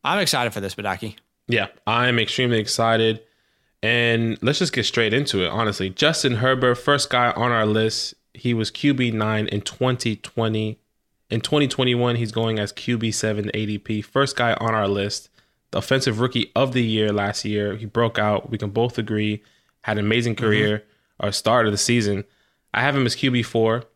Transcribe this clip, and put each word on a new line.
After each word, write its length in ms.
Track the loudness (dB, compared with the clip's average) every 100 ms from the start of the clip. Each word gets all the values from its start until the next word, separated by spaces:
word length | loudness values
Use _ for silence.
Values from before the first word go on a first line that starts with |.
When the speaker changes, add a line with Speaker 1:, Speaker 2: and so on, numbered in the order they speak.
Speaker 1:
I'm 160 | 0 0
excited 320 | 0 0 -2
for 80 | -2
this, 160 | -8 -6
Badaki. 400 | -6 -6 -8 -12 _ _ -2
Speaker 2:
Yeah, 200 | -2 -2 -6 -2
I'm 320 | 0 2 2
extremely 400 | 0 0 0 0
excited. 640 | 0 0 2 4 2 0 -8 _ _ _ _ _
And 560 | 0 2 2 2 0 0
let's 180 | -2 0
just 140 | 0
get 120 | 0 -2
straight 280 | 0 2
into 300 | 0 0 0 0
it, 20 |
honestly. 400 | 0 -2 -2 -6
Justin 460 | 0 0 2 0 2
Herbert, 400 | 2 2 2 0
first 340 | 0 0 2
guy 220 | 2 2
on 200 | 2 0
our 140 | 2 2
list. 500 | 2 2 0 -6 -10 _
He 200 | -6 -2
was 180 | 0 -2
Q 220 | 0 0
B 180 | 2 0
nine 360 | 0 0 0 0
in 140 | -2
twenty 540 | -6 -2 0 0 -2 -4
twenty. 640 | -6 -2 -2 0 -4 -8 _ _ _ _ _
In 100 | -4
twenty 280 | 0 2 2
twenty-one, 480 | 2 2 2 2 0
he's 160 | -2
going 280 | 0 0 0
as 120 | -4
Q 260 | -6 -4 -2
B 140 | -2
seven 380 | -2 -2 -2 -4
A 120 | -4 -4
D 120 | -6
P. 240 | -4 -6
First 340 | -2 0 0 0
guy 180 | 0 0
on 180 | 0
our 140 | 0 0
list. 420 | 0 -2 -6 -12 _ _ _ _
The 80 | -6
offensive 400 | 0 0 0 0
rookie 320 | 0 0 -2 0
of 180 | 0
the 100 | 2
year 280 | 0 2 2
last 320 | 0 -2 -4 -4
year. 300 | -2 -2 -6
He 100 | -4
broke 320 | 0 0 2
out. 300 | 0 0 -2
We 80 | -6
can 120 | -4
both 280 | 0 0 -2
agree. 440 | -4 -2 -2 -4 _ _ _ _
Had 160 | -4 -2
an 80 | 2
amazing 300 | 2 0 0
Speaker 1:
Mm-hmm. 100 | 2
Speaker 2:
career. 380 | 4 2 0 -6 _ _ _
Our 120 | -4
start 340 | -2 2 4 4
of 60 |
the 60 | 2
season. 460 | 2 2 2 -2 -6 _ _ _ _
I 80 | -2
have 140 | 0 2
him 100 | 0
as 100 | 0
Q 140 | 0
B 120 | 0
four. 400 | 0 0 2 0 -4